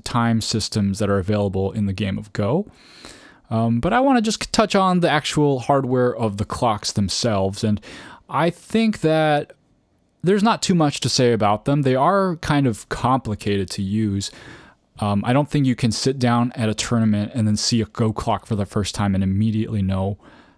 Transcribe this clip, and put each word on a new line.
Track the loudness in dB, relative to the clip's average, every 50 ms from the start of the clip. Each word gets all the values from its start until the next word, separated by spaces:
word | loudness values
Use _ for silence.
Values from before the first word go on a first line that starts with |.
| -10
time | -4 -2 0 0 2 2 0
systems | 0 -2 -2 -4 -4 -2 -2 0 0 0 0 -2
that | 0 0
are | 0 0
available | 0 0 0 0 0 0 0 -2 -2 -2
in | -2 -2 -2
the | -2 -2
game | -2 -2 -4 -4 -4
of | -8 -8 -6
Go. | -4 -2 0 0 -2 -2 -6 -10 -20 -20 -20 -20 -20 -20 -20 -20 -20 -20 -20 -20 _ _ -6
Um, | -2 0 0 0 0 0
but | 0 0 2
I | 2
wanna | 4 4 4 4
just | 2 0 -2 -4 -6 -2
touch | 0 2 2 2 2
on | 2 2 2 2 2
the | 2 2
actual | 2 0 0 -2 0 2 2 2 2 0
hardware | 0 2 2 2 2 2 2 2 2 2 0
of | 0 -2 -2 -2 -2
the | -4
clocks | -6 -4 -2 0 0 0 0 -4 -6
themselves, | -2 -2 -2 -2 -2 -2 0 0 2 2 0 0 -2 -2 -2
and | -2 -2 -2 -4 -10 -20 -20 -20 -20 -20 -20 _ -6
I | -2 0 0 0
think | -2 -4 -8 -4 -2 0 0 0 0 0
that | 0 2 2 2 2 2 2 0 -2 -4 -12 _ _ _ _ _ _ _ _ _ _ _ _ _ 0
there's | 0 2 4 4
not | 2 2 2 2
too | 2 2
much | 4 2 2 0 -2
to | -2 -2
say | 0 2 2 4
about | 4 4 2 2 2 0 0
them. | 0 0 2 2
They | 2 2
are | 2 2 2 2 2 0 0 -2 -4
kind | -2 -2 0 2 2
of | 0 0 -2 -6 -10
complicated | -6 -2 0 2 2 0 0 -4 -6 -4 -2 -2 -2 -2 -2 -4
to | -6 -6 -4
use. | -2 -2 0 0 0 0 -2 -4 -6 -10 -14 -20 -20 -20 -20 -20 -20 -20 _ _ _ -10 -6
Um, | -2 -2 0 0 0
I | 2
don't | 2 0 0 0
think | 0 0 2 2
you | 0
can | 0 0 -2
sit | 0 0 -2 -2 0 0
down | 0 2 2 2 0 0 -2
at | -2 -2 -2
a | -2
tournament | -4 -4 -2 0 2 2 2 2 0 0 -2 -2
and | 0 0 0
then | 0
see | 0 0 0 0 0
a | 0
Go | -2 -2 -2 -2 -2
clock | -2 -2 -2 -2 -2 -2 -4 -4
for | -4
the | -4 -2
first | -2 -2 -4 -4 -2 -2
time | -2 0 0 0
and | 0 0
immediately | 0 0 0 0 0 0 0 -2 -2 -2 -2 -2
know | 0 0 -2 -2 -4 -6 -8 -12 -20 -20 -20 -20 _ _